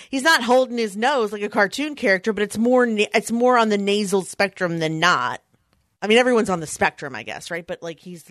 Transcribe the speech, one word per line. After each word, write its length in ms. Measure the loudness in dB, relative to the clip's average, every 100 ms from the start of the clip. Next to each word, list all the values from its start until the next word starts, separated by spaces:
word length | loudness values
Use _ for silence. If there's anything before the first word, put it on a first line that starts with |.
| -8
He's 120 | 0
not 200 | 2 4
holding 340 | 4 4 2 -2
his 180 | -4
nose 380 | -2 0 0 -2
like 80 | -4
a 80 | -4
cartoon 460 | 0 0 -2 -6
character, 400 | -2 2 2 0
but 80 | -2
it's 160 | -4 0
more 260 | 2 4
na-, 220 | 2 0 0
it's 180 | 0 0
more 240 | 0 4 4
on 140 | 2
the 80 | 0
nasal 420 | 0 0 0 -2
spectrum 580 | -2 -4 -4 -2 -4 -2
than 220 | -2 2
not. 400 | 2 2 -2 -6 _ _ _ _ _ _
I 40 | 2
mean, 120 | 2
everyone's 320 | 4 2 0
on 100 | -4
the 60 | -6
spectrum, 480 | -2 -4 -4 -12
I 80 | -12
guess, 280 | -12 -14 -12
right? 160 | -12 -12
But, 160 | -12
like, 180 | -12 -14
he's 300 | -16 -18 -20